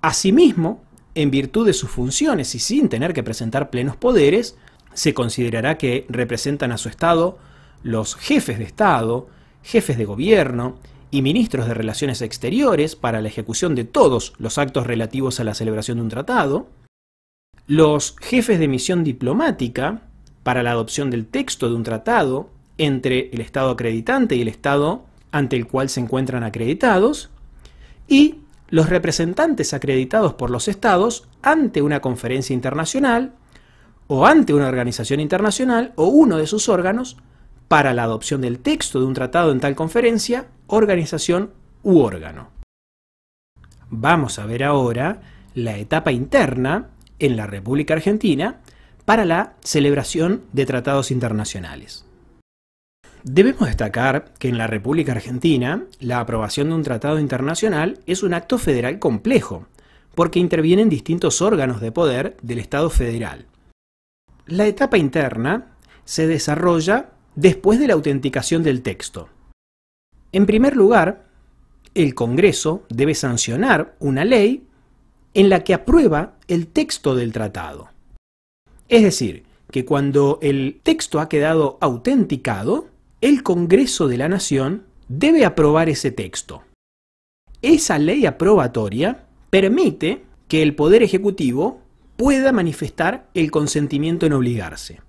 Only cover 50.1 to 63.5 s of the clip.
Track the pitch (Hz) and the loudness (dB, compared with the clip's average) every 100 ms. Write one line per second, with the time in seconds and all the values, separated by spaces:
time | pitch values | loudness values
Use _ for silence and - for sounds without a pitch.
50.1 | - 165 220 - 135 131 127 120 139 131 | -2 -2 -2 -4 -4 -2 -2 0 -2 0
51.1 | 127 120 107 107 101 87 139 - - - | -2 -2 -4 -6 -8 -12 -16 -18 -20 -20
52.1 | _ _ _ _ _ _ _ _ _ - | _ _ _ _ _ _ _ _ _ -20
53.1 | - - 139 214 269 160 110 107 110 131 | -18 -2 4 4 4 -2 -2 -4 -2 0
54.1 | 135 - _ 131 120 113 110 110 160 139 | -2 -6 _ -4 -2 -2 -4 -2 -2 -2
55.1 | 120 117 123 165 143 123 180 - - 120 | -4 -6 -2 2 2 0 -4 -8 -12 -6
56.1 | 123 120 113 107 - 147 165 151 120 143 | -4 -2 -4 -4 -4 -2 -2 -2 -4 -2
57.1 | 156 147 127 135 165 220 170 165 - - | -2 -2 -2 -4 -2 -2 0 -2 -4 -6
58.1 | 185 202 175 175 165 - 127 120 180 165 | -4 -2 -4 -2 -2 0 0 -2 -2 -2
59.1 | 110 214 254 - 87 90 _ _ _ _ | -2 0 0 0 -12 -14 _ _ _ _
60.1 | - 170 170 180 165 156 180 220 147 - | -2 0 2 0 2 2 4 4 0 -2
61.1 | 170 170 - 185 208 135 117 113 113 165 | -2 0 0 0 0 0 -4 -6 0 0
62.1 | 123 156 - 117 117 104 139 160 - 123 | 0 -4 -8 -10 -8 -6 -2 0 0 0
63.1 | 117 110 - - | -4 -8 -12 -20